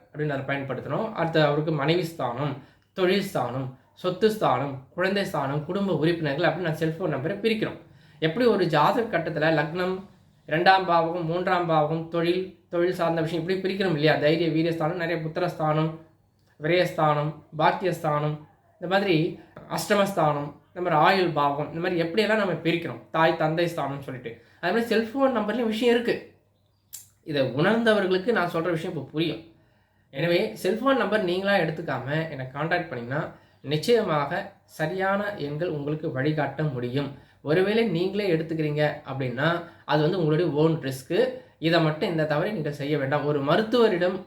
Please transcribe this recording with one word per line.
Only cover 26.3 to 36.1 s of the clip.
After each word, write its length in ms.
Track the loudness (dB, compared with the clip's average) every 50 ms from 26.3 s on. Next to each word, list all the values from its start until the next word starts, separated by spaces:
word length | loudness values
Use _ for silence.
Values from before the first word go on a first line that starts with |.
| -20 _ _ _ _ _ _ _ _ _ _ _ -20 -20 -20 -20 _ _ _
இதை 160 | -4 -2 0 0
உணர்ந்தவர்களுக்கு 880 | 0 0 2 2 2 2 4 4 4 4 4 4 2 0 0 0 0 0
நான் 180 | 0 0 0 -2
சொல்ற 180 | -2 -2 0
விஷயம் 220 | -2 -2 -4 -4 -6
இப்போ 120 | -8 -8 -6
புரியும். 300 | -4 -2 -2 -2 -4 -6 -12 -18 -20 _ _ _ _ _ _ _ _ _ _ _ -6
எனவே 260 | -4 0 2 2 2 2 0 -4
செல்போன் 460 | -2 -2 0 0 2 2 2 2 2 2
நம்பர் 200 | 2 0 0 0
நீங்களா 300 | 0 0 0 2 2 2
எடுத்துக்காம 540 | 2 2 0 -2 -4 -6 -6 -6 -6 -4 -2 -2 -2 -2 -4
என்னை 160 | -6 -8 -10
கான்டாக்ட் 440 | -10 -6 -6 -2 0 0 -2 -2 -4
பண்ணீங்கன்னா, 300 | -6 -8 -6 -4 -4 -4 -4 -6 -10 -16 -20 _ _ _ -6
நிச்சயமாக 760 | -4 -2 -2 2 4 4 4 4 2 2 0 0 0 -2 -4 -6 -8 -12 _ _
சரியான 580 | _ -6 -4 -4 -4 -2 0 0 2 2 0 0 -4 -4
எண்கள் 320 | -6 -6 -6 -4 -4 -2 -2
உங்களுக்கு 440 | -2 -4 -4 -4 -4 -4 -4 -4